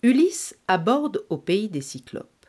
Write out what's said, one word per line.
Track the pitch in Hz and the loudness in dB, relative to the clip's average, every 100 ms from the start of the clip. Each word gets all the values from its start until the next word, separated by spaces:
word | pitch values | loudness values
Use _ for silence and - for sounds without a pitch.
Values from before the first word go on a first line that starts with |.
Ulysse | 240 262 349 427 - - - | 4 4 4 0 -12 -14 0
aborde | 185 165 269 294 180 - | 0 2 0 0 -4 -6
au | 151 | -8
pays | - 185 214 | -2 -2 0
des | 156 | -6
Cyclopes. | 135 131 - - - _ | -8 -14 -12 -14 -14 _